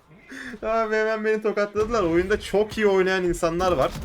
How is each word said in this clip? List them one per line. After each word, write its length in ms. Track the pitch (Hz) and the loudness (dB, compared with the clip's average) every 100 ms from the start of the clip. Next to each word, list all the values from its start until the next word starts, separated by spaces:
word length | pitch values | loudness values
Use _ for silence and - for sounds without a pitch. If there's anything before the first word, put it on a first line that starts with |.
| _ - - 269 262 226 | _ -20 -20 -16 -14 -8
Abi, 320 | 214 226 220 220 | -2 0 0 0
hemen 300 | 220 220 214 | 0 0 0
beni 160 | 220 | 0
tokatladılar. 600 | 214 202 208 208 214 233 | 0 -2 -2 -2 0 0
Oyunda 360 | 170 170 185 208 | 2 2 0 -2
çok 380 | - 196 214 220 | 0 0 0 2
iyi 100 | 208 | 2
oynayan 360 | 190 185 190 | 4 2 2
insanlar 480 | 180 170 165 170 185 | 0 0 0 0 0
var. 200 | 170 170 - | 2 0 -2